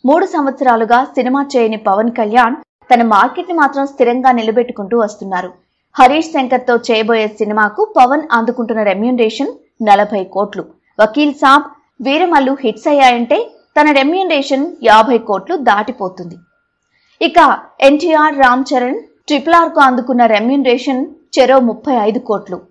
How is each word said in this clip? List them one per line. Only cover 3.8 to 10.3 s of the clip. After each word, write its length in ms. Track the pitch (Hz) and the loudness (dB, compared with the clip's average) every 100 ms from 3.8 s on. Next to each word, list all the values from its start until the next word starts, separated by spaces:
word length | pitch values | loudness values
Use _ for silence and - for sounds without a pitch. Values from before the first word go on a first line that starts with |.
| 277 | -6
స్థిరంగా 400 | - 240 247 262 247 | 0 0 2 2 2
నిలబెట్టుకుంటూ 560 | 220 220 240 233 196 240 | 0 -2 -4 -8 -4 -2
వస్తున్నారు. 460 | 214 - 196 185 180 - _ _ _ - | -2 -6 -8 -8 -8 -16 _ _ _ 0
హరీష్ 300 | 254 302 330 | 2 2 -2
శంకర్తో 420 | 294 254 254 254 233 240 | -4 -2 -4 -2 -2 -2
చేయబోయే 380 | 220 220 226 214 214 | -2 0 -2 -2 -6
సినిమాకు 420 | 214 214 208 208 427 302 | -4 -2 -2 -2 -2 2
పవన్ 260 | 247 294 311 233 | 2 2 0 -2
అందుకుంటున్న 440 | 226 240 226 220 208 | -2 -6 -6 -2 -2
రెమ్యూనరేషన్ 640 | 190 233 247 220 220 311 - _ _ 208 | -2 -2 0 -2 -2 -8 -8 _ _ 0
నలభై 320 | 202 202 208 190 | 2 2 -4 -6